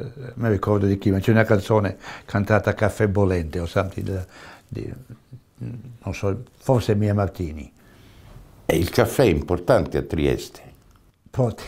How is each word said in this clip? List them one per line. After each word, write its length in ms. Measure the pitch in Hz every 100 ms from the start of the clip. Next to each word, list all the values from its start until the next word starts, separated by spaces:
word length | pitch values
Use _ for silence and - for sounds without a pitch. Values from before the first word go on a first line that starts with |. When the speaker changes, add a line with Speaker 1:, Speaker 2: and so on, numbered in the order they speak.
| 127 - 123 -
Speaker 1:
mi 120 | 117
ricordo 380 | 98 - 104 98
di 100 | 98
chi, 140 | 104
ma 80 | 95
c'è 100 | 95
una 140 | 110
canzone 540 | 110 104 - 110 98 - - - -
cantata 480 | 104 101 107 104
Caffè 340 | 101 104 - 107
bollente 520 | 95 95 92 78 90
o 80 | 85
something 580 | 101 92 - 98 95 90 - - - -
di, 140 | 107
di, 120 | - - - 113 _ 127 _ - 120 120 123 120
non 100 | 101 95
so, 260 | 101 98 - _
forse 380 | - 127 - 104
Mia 180 | 104
Martini. 580 | 101 95 - 85 78 71 - - - - - - - - - -
Speaker 2:
E 100 | 82
il 140 | 87
caffè 320 | - 113 -
è 60 | 123
importante 720 | 73 73 87 - 117 69 73
a 20 |
Trieste? 680 | 67 78 71 62 - - - - - - _ _ _
Speaker 1:
Import-, 320 | - 123 104